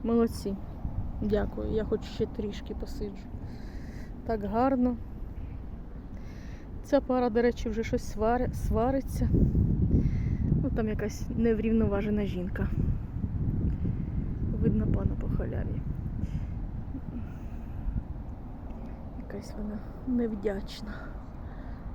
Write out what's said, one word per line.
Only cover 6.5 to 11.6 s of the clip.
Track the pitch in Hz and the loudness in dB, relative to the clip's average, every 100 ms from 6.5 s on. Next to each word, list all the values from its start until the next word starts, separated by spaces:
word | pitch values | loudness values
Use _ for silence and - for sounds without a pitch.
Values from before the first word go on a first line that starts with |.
| - - - - | -10 -10 -10 2
Ця | 277 | 2
пара, | - 254 247 | 4 2 4
до | 220 | 4
речі, | 240 233 233 | 4 4 0
вже | 220 | -2
щось | 226 247 - 208 | 0 0 0 0
свар-, | 220 247 247 | 2 4 2
свариться. | - - 220 247 269 - - - - - - - - - - 226 - - - - - | 0 2 4 4 2 0 2 4 6 8 6 4 4 6 6 6 2 2 2 4 4
Ну, | 277 254 | 4 2
там | 220 | 0
якась | 208 208 214 - 233 | 0 -2 -2 -2 2
неврівноважена | 226 214 | 4 4